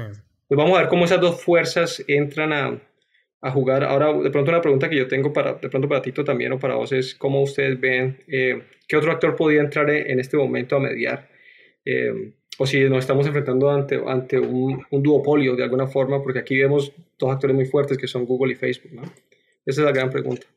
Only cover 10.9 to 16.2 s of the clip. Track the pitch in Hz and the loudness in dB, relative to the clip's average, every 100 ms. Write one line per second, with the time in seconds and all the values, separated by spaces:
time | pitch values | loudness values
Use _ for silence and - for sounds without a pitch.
10.9 | 117 123 127 - _ - - _ _ - | -2 -4 -6 -10 _ -20 -20 _ _ -4
11.9 | 127 123 - 110 _ _ - 135 143 135 | -2 -2 -4 -10 _ _ -4 0 2 2
12.9 | 131 127 135 147 147 135 127 139 143 139 | 2 0 0 2 0 0 2 2 2 0
13.9 | 131 127 131 131 131 120 127 131 135 - | -4 -2 -4 0 0 0 0 -2 -4 -4
14.9 | 139 143 143 127 147 131 123 123 127 135 | 0 4 2 4 2 2 0 -2 -2 -2
15.9 | 139 131 139 | -2 0 -2